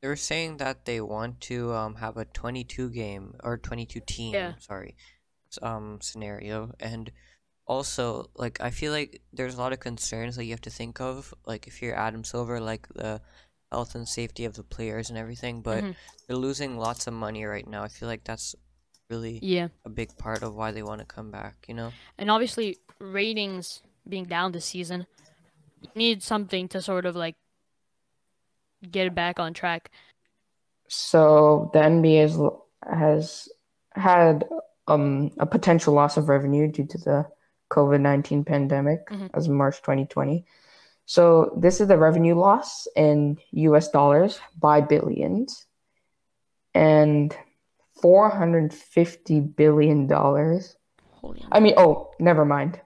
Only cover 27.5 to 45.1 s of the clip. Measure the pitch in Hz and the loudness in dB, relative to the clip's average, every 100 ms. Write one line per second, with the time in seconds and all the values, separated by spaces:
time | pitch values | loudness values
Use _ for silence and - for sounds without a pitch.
27.5 | _ _ _ _ _ _ _ _ _ _ | _ _ _ _ _ _ _ _ _ _
28.5 | _ _ _ 185 185 185 175 170 175 165 | _ _ _ -12 -6 -4 -2 -6 -4 -8
29.5 | 165 180 165 - _ _ _ _ _ _ | -6 -6 -6 -10 _ _ _ _ _ _
30.5 | _ _ _ _ - - 165 156 151 151 | _ _ _ _ -10 0 4 6 8 6
31.5 | 151 160 156 156 165 160 156 151 160 147 | 4 2 4 4 4 6 6 4 2 -2
32.5 | - _ _ - 165 151 151 160 - - | -4 _ _ -8 0 2 0 -2 -12 -20
33.5 | - _ _ _ - 190 175 165 151 - | -20 _ _ _ -2 4 6 6 4 -2
34.5 | 330 - _ - 151 143 139 147 - 160 | -8 -12 _ -2 0 2 -2 -4 -2 -2
35.5 | - - 170 - 147 147 151 151 139 139 | 0 2 2 4 4 4 0 2 2 2
36.5 | 143 151 151 143 170 156 143 151 _ _ | 0 0 -2 -8 -6 -2 -2 -2 _ _
37.5 | _ _ - 143 143 143 143 147 147 147 | _ _ 2 4 4 2 0 0 -4 -2
38.5 | 143 139 139 139 160 - 208 190 - 160 | -2 0 -2 0 -2 -6 -14 -8 -6 -2
39.5 | 143 139 139 - 135 135 - 139 165 180 | 0 0 -2 -4 -2 -2 -4 -2 -4 -6
40.5 | _ _ _ _ _ _ - 170 165 160 | _ _ _ _ _ _ 4 8 8 4
41.5 | - 170 185 202 180 160 165 165 170 190 | 4 2 4 4 6 6 6 4 4 4
42.5 | 220 - - - - 151 147 147 147 _ | 4 0 -14 -8 2 4 4 2 -2 _
43.5 | - 156 151 156 147 143 143 190 - - | 0 4 4 4 4 6 6 4 -2 -18
44.5 | - 151 151 147 147 - | -2 4 4 4 2 2